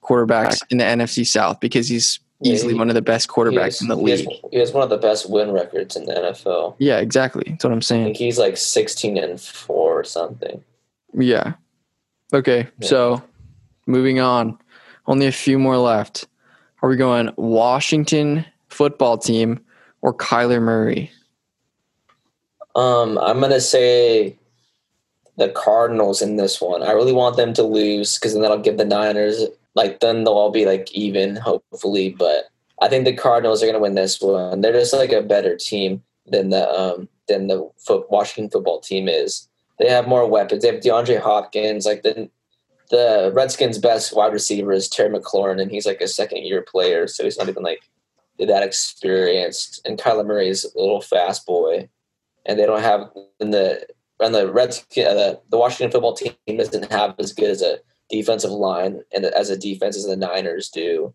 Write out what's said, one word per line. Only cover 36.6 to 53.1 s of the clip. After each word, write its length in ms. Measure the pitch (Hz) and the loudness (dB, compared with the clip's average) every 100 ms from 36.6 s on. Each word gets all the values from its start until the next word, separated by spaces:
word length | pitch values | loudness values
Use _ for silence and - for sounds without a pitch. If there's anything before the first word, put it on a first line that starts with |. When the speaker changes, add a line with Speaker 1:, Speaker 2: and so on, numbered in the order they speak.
| 67 80 | 0 -2
Speaker 2:
um, 300 | 92 90 92 _ - | -2 -4 -10 _ -2
than 180 | 101 98 | -2 0
the 220 | 95 80 _ | -4 -4 _
fo-, 300 | - 98 - | -2 -2 2
Washington 420 | 104 104 - 107 | 0 0 -6 -4
football 300 | 107 95 82 | -2 -2 -4
team 280 | - 95 95 | -4 -4 -2
is. 400 | 82 71 - - _ _ _ | -2 -2 -6 -12 _ _ _
They 100 | 117 | 2
have 200 | 123 120 | 2 4
more 180 | 127 117 | 2 4
weapons. 360 | 107 98 107 | 2 2 0
They 100 | 120 | 0
have 80 | 113 | 2
DeAndre 400 | 123 113 120 113 | 2 2 2 0
Hopkins. 640 | 107 107 101 107 107 107 | 2 0 0 -4 -2 -2
Like, 180 | 101 104 | -2 0
the, 280 | - 110 110 _ _ _ _ _ _ | -2 -2 -10 _ _ _ _ _ _
the 400 | 120 120 107 95 | 2 4 4 2
Redskins' 420 | 104 131 - 127 110 | 2 0 0 -2 0
best 400 | 117 113 - 107 | 0 0 0 0
wide 160 | 107 | 0
receiver 400 | 104 - 101 98 | 0 -4 -4 0
is 160 | 98 98 | -2 -2
Terry 220 | - 104 | 0 0
McLaurin, 500 | 104 - 98 98 95 | 0 -2 -2 0 -2
and 100 | 98 | -4
he's, 140 | 104 | -4
like, 160 | 104 95 | -4 -4
a 80 | 98 | -6
second-year 540 | - 104 90 85 95 | -4 -6 -6 -4 -6
player, 440 | 90 95 92 85 87 | -4 -2 0 0 -2
so 180 | - | -4
he's 120 | - - | -6 -4
not 140 | 98 | -6
even, 120 | 95 | -4
like, 200 | 90 80 _ _ _ _ _ _ | -6 -8 _ _ _ _ _ _
that 240 | 98 98 | 0 2
experienced. 1200 | 98 98 - - 95 95 92 92 87 95 - - - | 2 -4 -8 -6 -2 0 2 0 -2 -6 -12 -12 -10
And 120 | 104 | -4
Kyler 260 | 131 110 | 0 0
Murray 240 | 104 104 95 | 0 0 0
is 160 | 95 | -2
a 160 | - - | -6 -2
little 220 | 95 101 | 0 -2
fast 420 | - 92 90 95 | 0 0 0 -4
boy, 460 | - 87 80 85 95 _ _ _ _ _ - | -4 -2 0 -2 -6 _ _ _ _ _ -6
and 120 | 107 | 0
they 60 | |
don't 160 | 104 107 | 2 2
have 300 | 110 104 101 | 2 0 -2